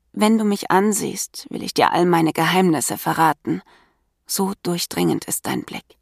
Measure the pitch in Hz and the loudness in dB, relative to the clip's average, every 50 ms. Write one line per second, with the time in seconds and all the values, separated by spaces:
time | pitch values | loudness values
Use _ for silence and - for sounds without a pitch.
0 | _ _ - 202 214 214 226 220 214 208 202 - - - 175 190 202 214 202 - | _ _ -2 2 4 4 4 4 2 0 0 -2 0 0 2 2 4 2 0 0
1 | 165 - - - - - - - - - - - - 190 - - 120 - - 165 | -4 -4 -6 -8 -10 -10 -12 -18 -16 -12 -12 -10 -10 -4 0 2 2 2 4 2
2 | 175 180 170 165 165 156 - - 160 160 175 185 190 180 156 131 - - - - | 2 4 4 2 2 0 0 0 0 2 2 4 4 4 2 2 -2 -4 -6 -4
3 | - 165 160 160 160 160 - - _ 113 156 190 - _ _ _ _ _ _ _ | -4 -4 0 2 2 2 2 -2 _ -6 -6 -6 -8 _ _ _ _ _ _ _
4 | _ _ _ _ _ - - - 196 190 196 - - 175 175 170 - - - 170 | _ _ _ _ _ -6 -4 -2 -2 -4 -4 -6 -4 -4 -4 -4 -4 -4 -2 0
5 | - 160 - - - - - - - - - - - - - - - _ _ _ | 0 0 0 -2 -4 -6 -8 -6 -4 -4 -4 -4 -6 -8 -12 -14 -14 _ _ _